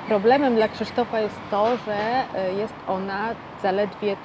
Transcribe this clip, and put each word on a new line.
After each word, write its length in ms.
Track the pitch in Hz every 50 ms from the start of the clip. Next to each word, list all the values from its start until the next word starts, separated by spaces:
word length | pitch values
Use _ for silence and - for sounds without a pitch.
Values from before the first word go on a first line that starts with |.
| - -
problemem 480 | 214 202 196 226 254 285 294 262 240
dla 120 | 220 220 214
Krzysztofa 520 | - - 226 - - - 240 226 - 226
jest 200 | 214 202 - - - -
to, 260 | 220 202 208 226 247 226
że, 200 | - 220 208 202 208 220 240 262 254 - -
e, 180 | - 190 185 185
jest 200 | 196 208 208 - - - -
ona 420 | 190 185 190 196 196 196 208 226 233 - - - - -
zaledwie 540 | - 196 185 196 208 196 - - - 208 196 196 -